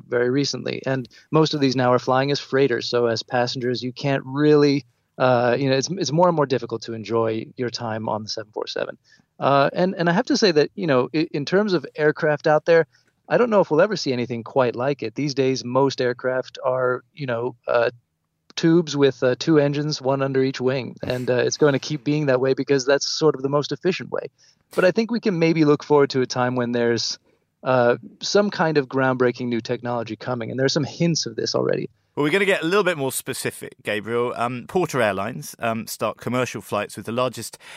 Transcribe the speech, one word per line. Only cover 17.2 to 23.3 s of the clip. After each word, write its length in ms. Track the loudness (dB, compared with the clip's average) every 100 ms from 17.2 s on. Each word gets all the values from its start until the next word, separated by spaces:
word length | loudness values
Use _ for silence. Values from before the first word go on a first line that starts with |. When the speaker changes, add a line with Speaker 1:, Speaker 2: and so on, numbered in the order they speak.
| -6
Speaker 1:
know, 280 | -4 -6 -8 -2
uh, 220 | 2 0 -2 _ _ _ _ _ -2
tubes 400 | 2 4 2 2
with, 260 | 2 2
uh, 140 | 0 0
two 220 | 2 4
engines, 420 | 4 0 -4 -4
one 200 | -2 0
under 200 | 0 0
each 180 | 0 0
wing. 360 | -2 -2 -4 -8 -6
And, 240 | -4 -2
uh, 40 |
it's 240 | 0 0 4
going 160 | 4
to 40 | 2
keep 240 | -2 -6
being 240 | -2 0 2
that 140 | 2
way 140 | 2
because 300 | 0 2 0
that's 220 | 2 0 0
sort 280 | 0 0